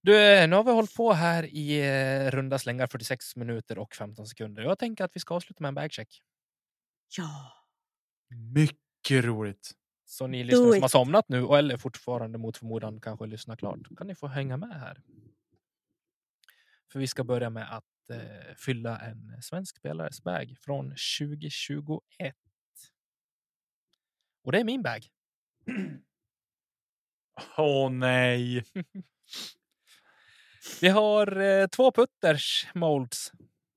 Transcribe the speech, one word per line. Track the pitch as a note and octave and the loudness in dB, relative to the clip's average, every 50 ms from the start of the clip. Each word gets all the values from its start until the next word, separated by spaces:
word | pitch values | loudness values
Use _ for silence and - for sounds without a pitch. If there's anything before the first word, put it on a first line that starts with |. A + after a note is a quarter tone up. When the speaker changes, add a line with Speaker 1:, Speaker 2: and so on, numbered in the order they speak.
Speaker 1:
Du, | - F#3+ G#3 G#3+ | 8 8 10 10
eh, | G#3 G#3 G3+ F#3+ E3+ D#3+ | 12 10 10 10 8 8
nu | F3 | 6
har | G3+ A3 | 4 6
vi | B3+ | 6
hållit | A#3+ A3+ A3+ G3+ - | 4 4 2 0 -2
på | - A#3 A3+ G3 | 0 2 2 4
här | D#3 E3+ E3+ E3+ E3+ D#3+ | 4 4 2 2 0 -2
i, | D3 D3 D3+ D3 D3 D3 D3 C#3+ | -4 -8 -8 -4 -2 0 0 2
eh, | C#3 C3+ C3+ C3+ C3+ C3+ C3+ C3+ C3 | 2 0 0 0 0 0 0 -2 -2
runda | B2 C3+ C3+ C3+ C3+ C3 | -2 -2 -2 -2 -4 -4
slängar | - B2 A#2+ B2+ C3 | -4 -6 -4 -4 -4
fyrtiosex | C3 - A#2 A#2+ - C3 - - - - | -4 -4 -10 -8 -8 -8 -8 -8 -16 -12
minuter | B2 A#2 A#2+ A#2 A2+ - _ A2+ G2 | -10 -8 -6 -6 -8 -8 _ -10 -12
och | G#2+ - - | -10 -12 -12
femton | - A2 G#2 G#2+ A2 G#2+ | -14 -14 -14 -14 -16 -18
sekunder. | A2+ - - A2 G#2+ G#2 G#2+ A2 | -18 -12 -12 -12 -12 -10 -8 -4
Jag | D3 G3 - | -4 -4 -4
tänker | B3 A#3 A3 - F#3+ | -4 -8 -6 -6 -8
att | F3 _ | -8 _
vi | F3+ | -14
ska | - - E3+ | -10 -8 -8
avsluta | F3 - - G3 _ | -8 -8 -10 -12 _
med | D#3 C#3 | -8 -8
en | C#3 | -6
bagcheck. | C#3+ D3 D#3+ - - C3 _ - _ _ _ _ _ _ _ _ _ _ _ _ _ _ _ _ _ _ _ - | -8 -8 -10 -10 -14 -16 _ -20 _ _ _ _ _ _ _ _ _ _ _ _ _ _ _ _ _ _ _ -12
Speaker 2:
Ja. | - E3+ D3+ D3 C#3+ C3+ B2 _ _ _ _ _ _ _ _ _ _ _ _ _ _ _ _ B2 A#2 A2+ A#2 B2+ | -12 -10 -10 -12 -16 -18 -20 _ _ _ _ _ _ _ _ _ _ _ _ _ _ _ _ -18 -18 -14 0 2
Speaker 3:
Mycket | D3 D#3 D3 - _ _ _ _ _ - - C#3 C3 A#2 | 2 2 2 0 _ _ _ _ _ -2 2 2 2 2
roligt. | A#2+ A2+ G#2+ G#2+ G2+ G2 _ - - - _ _ _ _ _ _ | 0 -2 -4 -6 -8 -10 _ -18 -20 -20 _ _ _ _ _ _
Speaker 1:
Så | - - - C3 | -20 -10 -10 -8
ni | B2+ B2+ B2+ B2 | -6 -6 -6 0
Speaker 2:
Do | |
Speaker 1:
lyssnare | A#3+ B3+ B3 B3 A#3+ | 4 6 6 8 8
som | A3 | 6
Speaker 2:
it. | G3 | 6
Speaker 1:
har | F3 D#3 | 4 4
somnat | - C#3 B2 C3 E3 G#3+ - - | 4 4 4 6 2 2 2 2
nu | C3 B2 B2+ | -2 -2 2
och | B2+ C#3+ | 4 4
eller | C#3+ D3 C#3+ B2 | 4 4 2 -2
fortfarande | B2 - C3 - - - B2 B2 A#2+ A2+ A2+ A2+ | -6 -8 -12 -12 -10 -8 -6 -6 -6 -6 -8 -10
mot | A2+ A2+ A2+ A2 | -10 -10 -10 -10
förmodan | - A#2 A2+ A2+ A2+ A2 A2 G#2+ G#2+ | -10 -10 -8 -8 -8 -8 -10 -12 -12
kanske | - A2+ G#2+ G#2+ A2 | -12 -14 -12 -12 -12
lyssnar | G#2+ A2 G#2+ - - - | -14 -14 -14 -14 -16 -14
klart, | - - G2+ - - - - - | -10 -10 -10 -10 -10 -14 -20 -18
kan | - F3+ | -16 -14
ni | G3 F3+ | -14 -14
få | _ - | _ -12
hänga | C#3+ C3 C#3+ C3+ C3 C3 | -8 -8 -6 -6 -6 -8
med | C#3 G3 A#3+ G3 D3 | -8 -10 -12 -14 -14
här. | C3+ - - - _ _ _ - _ - _ _ _ _ _ _ _ _ _ _ _ _ _ _ _ _ _ _ _ _ _ _ _ _ _ _ _ _ _ _ _ _ | -14 -16 -18 -20 _ _ _ -20 _ -20 _ _ _ _ _ _ _ _ _ _ _ _ _ _ _ _ _ _ _ _ _ _ _ _ _ _ _ _ _ _ _ _
För | - C3+ | -8 -6
vi | C3+ | -6
ska | B2+ - - B2+ | -6 -6 -6 -4
börja | A#2+ B2 A#2+ A#2+ A#2 | -2 -2 -2 -2 -6
med | A2+ A2+ A2 - A#2 | -6 -10 -12 -12 -14
att, | A2 _ _ _ _ _ - | -16 _ _ _ _ _ -16
eh, | A#2 A#2 A2 G#2+ G#2 G2+ - - - | -16 -16 -14 -16 -18 -20 -20 -20 -20
fylla | - - C3+ B2+ A2+ A#2 A#2 A2+ - | -10 -6 -6 -6 -6 -6 -8 -8 -8
en | - A2+ A2 A2+ A2 G#2+ A2+ A#2+ | -12 -16 -16 -16 -18 -20 -20 -18
svensk | - - D#3 F3+ F#3+ - _ | -16 -12 -12 -12 -12 -12 _
spelares | _ - - - D#2+ D#2+ - - - _ | _ -10 -10 -8 -8 -8 -10 -10 -10 _
bag | F3 F3+ D#3 - B2 B2+ _ | -6 -6 -6 -8 -10 -16 _
från | _ C#3+ C#3+ C#3 C3+ C3+ C#3 | _ -10 -8 -8 -8 -10 -12
tjugo | C3 - - - - D3 D3 D3 D3 D#3 D#3 | -10 -8 -8 -6 -6 -8 -10 -10 -12 -12 -12
tjugoett. | - - - - C#3+ D3 D3 D3 D#3 - _ _ _ _ - C3 C3+ _ _ _ _ _ _ _ _ - - _ _ _ _ _ _ _ _ _ _ _ _ _ _ _ _ _ _ _ _ _ _ _ _ _ _ _ _ _ _ _ _ | -12 -12 -10 -8 -10 -10 -8 -8 -10 -10 _ _ _ _ -12 -12 -12 _ _ _ _ _ _ _ _ -20 -20 _ _ _ _ _ _ _ _ _ _ _ _ _ _ _ _ _ _ _ _ _ _ _ _ _ _ _ _ _ _ _ _
Och | B2 | 0
det | D3+ G#3 | 0 0
är | A#3+ | 0
min | G#3+ B3+ C4+ G3 | 0 -4 -4 -4
bag. | B2 A2+ A2 - _ _ _ _ _ _ _ _ _ _ _ _ - B3+ G#3 F#3 D#3+ C#3+ - _ _ _ _ _ _ _ _ _ _ _ _ _ _ _ _ _ _ _ _ _ _ _ _ _ _ _ - - - - | -6 -6 -8 -12 _ _ _ _ _ _ _ _ _ _ _ _ -8 -8 -6 -8 -8 -10 -16 _ _ _ _ _ _ _ _ _ _ _ _ _ _ _ _ _ _ _ _ _ _ _ _ _ _ _ -20 -20 -10 -4
Speaker 3:
Åh, | - D#3 D3 C#3 C3+ C3+ C3 | 0 0 2 2 2 0 0
nej. | B2+ B2+ B2+ B2+ B2+ B2+ B2+ B2 B2 B2 B2 B2 B2 B2 A#2 _ _ | -2 0 0 2 4 4 4 2 2 0 -2 -2 -4 -6 -6 _ _
Speaker 1:
<laughs> | F#3+ E3+ _ _ G3 - _ _ _ _ _ - - - - - _ _ _ _ _ _ _ - _ _ _ _ _ _ _ _ _ _ _ _ _ - - - - | -12 -12 _ _ -18 -18 _ _ _ _ _ -16 -14 -14 -16 -18 _ _ _ _ _ _ _ -20 _ _ _ _ _ _ _ _ _ _ _ _ _ -18 -18 -6 4
Vi | F3 F#3 | 4 6
har, | F#3+ G#3+ G#3+ G#3+ G#3 G#3 G#3 G3+ F#3+ | 6 6 4 6 4 4 2 2 0
eh, | F#3+ G3 G3 F#3+ G3 G3 | 0 2 4 4 4 4
två | F3+ - - C4 C4 | 2 4 4 4 6
putters | - - B3 - _ _ - E3+ D3+ C#3+ - - - - - - - | 6 4 2 2 _ _ 2 2 2 2 0 -2 -4 -4 -4 -4 -4
molds | F3 E3+ D#3 D3 C#3 B2+ A#2+ - - - - - _ - _ _ _ _ _ _ | -2 0 2 2 0 -2 -4 -8 -10 -10 -12 -16 _ -20 _ _ _ _ _ _